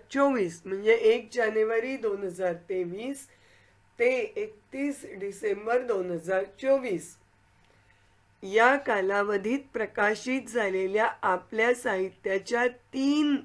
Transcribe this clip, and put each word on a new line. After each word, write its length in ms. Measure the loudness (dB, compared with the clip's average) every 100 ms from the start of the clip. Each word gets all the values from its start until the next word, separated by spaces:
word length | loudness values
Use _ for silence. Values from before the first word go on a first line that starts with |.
| -2
चोवीस, 520 | 2 4 4 0 -4
म्हणजे 300 | -8 -2 4
एक 340 | 6 6 4 0
जानेवारी 640 | -2 0 2 2 0 -2 -2
दोन 260 | -4 -4
हजार 300 | -6 -2 -2
तेवीस 760 | -4 -4 -4 -4 -6 -8 -10 -12 _ _ _ _ _ _ 0
ते 120 | 2 2
एकतीस 840 | -2 -6 -8 -10 -12 -4 -4 -4 -12
डिसेंबर 760 | -10 -10 -4 -4 -2 0 0
दोन 280 | 0 -2 -2
हजार 340 | -4 -2 -2
चोवीस 720 | -2 -4 2 2 2 -4 -6 -20 _ _ _ _ _ _ _ _ _ _ _ -16
या 340 | 0 4 6 4
कालावधीत 840 | 2 0 2 0 0 0 0 -4 -4
प्रकाशित 680 | -6 -4 0 0 0 -2 -4
झालेल्या 680 | -2 -2 0 0 0 0 0 0
आपल्या 520 | -2 -2 -2 0 2
साहित्याच्या 920 | 2 0 -2 -4 -6 -4 -4 -2 0 0
तीन 680 | -2 _ -2 2 2 2 0